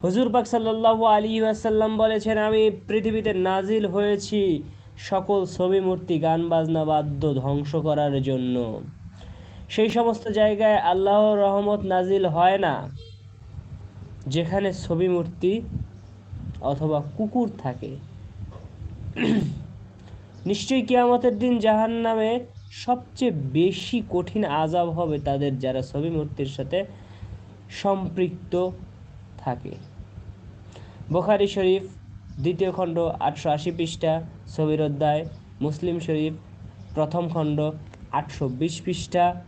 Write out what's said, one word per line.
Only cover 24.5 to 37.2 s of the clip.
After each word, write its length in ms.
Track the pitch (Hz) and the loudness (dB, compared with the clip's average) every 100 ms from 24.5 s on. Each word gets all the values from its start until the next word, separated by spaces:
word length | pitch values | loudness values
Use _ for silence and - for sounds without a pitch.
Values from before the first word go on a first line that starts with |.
| 147 160 175 170 | 2 2 2 0
হবে 280 | 165 165 147 | 0 0 0
তাদের, 400 | 147 139 143 131 | 0 0 0 0
যারা 240 | 127 131 | -2 -2
ছবি 280 | 127 143 160 | -4 -4 -2
মূর্তির 360 | 165 147 - 135 | -2 -4 -4 -6
সাথে 380 | - 139 180 196 - - - - - - - - | -4 -2 -2 -4 -10 -18 -16 -14 -14 -16 -20 -16
সম্পৃক্ত 1000 | - 202 196 185 165 180 180 - 180 185 180 - - - - - - | -4 0 0 0 0 -2 -2 -4 -2 -2 -4 -14 -18 -20 -18 -18 -10
থাকে।" 320 | - 123 - - - - - - - - - - - - - - - | -6 -6 -8 -12 -16 -16 -16 -16 -16 -16 -18 -18 -18 -18 -18 -16 -2
বুখারী 340 | 165 175 208 202 | -2 2 4 4
শরীফ 360 | 202 185 190 190 - - - - - | 2 2 2 0 -14 -18 -18 -16 -4
দ্বিতীয় 320 | 139 175 185 | -2 0 0
খণ্ড 260 | 185 180 165 165 - | 0 -2 0 0 0
আটশো 300 | - 147 165 | -2 0 0
আশি 200 | 151 175 | 0 -2
পৃষ্ঠা 520 | 165 165 - 165 160 165 - - | -2 -4 -2 0 0 -2 -14 -12
ছবির 360 | - 156 156 | -2 0 2
অধ্যায়, 440 | 151 143 151 151 160 - - - | 0 2 2 2 -2 -12 -18 -4
মুসলিম 400 | 143 151 180 170 | -4 -2 -2 -2
শরীফ 320 | 165 156 156 160 - - - - - | -2 0 0 -4 -14 -18 -18 -18 -8
প্রথম 340 | - 151 165 | -2 0 0